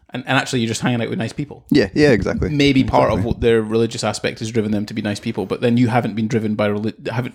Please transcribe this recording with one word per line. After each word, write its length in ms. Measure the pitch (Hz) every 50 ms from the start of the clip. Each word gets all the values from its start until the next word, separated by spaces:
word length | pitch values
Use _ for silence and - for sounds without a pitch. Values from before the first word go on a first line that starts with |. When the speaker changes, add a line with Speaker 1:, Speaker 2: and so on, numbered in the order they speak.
| _ _
Speaker 1:
And, 140 | - 127 127
and 120 | - 131 135
actually, 220 | 127 - - 131
you're 80 | 113 113
just 120 | 113 -
hanging 220 | - - 123 117 113
out 80 | 107
with 80 | 113 -
nice 160 | 113 113 -
people. 320 | - 147 - - - - -
Speaker 2:
Yeah, 200 | - 139 107 - -
yeah, 180 | - 151 147 127
exactly. 360 | 101 92 87 92 - - 92
Speaker 1:
Maybe 340 | 147 143 143 143 135 131 110
part 280 | 110 - 131 131 117
Speaker 2:
Exactly. 100 | 107 -
Speaker 1:
of 40 | 104
what 140 | 120 107 - 120
their 180 | 117 117 113 110
religious 400 | 107 110 113 117 110 - 113 -
aspect 360 | 107 107 - - - - -
has 120 | 113 110
driven 220 | 117 117 104 107 107
them 140 | 104 107
to 80 | - 110
be 80 | 113 107
nice 180 | 104 104 -
people, 240 | - 120 113 - 95
but 160 | 95 - -
then 160 | 120 123 117
you 120 | 120 127 117
haven't 260 | 117 123 117 110 98
been 120 | 110 110 107
driven 260 | 120 110 107 107 107
by 140 | 104 107 104
reli-, 360 | 104 104 107 110 98 - - 90
haven't, 260 | 110 123 123 - -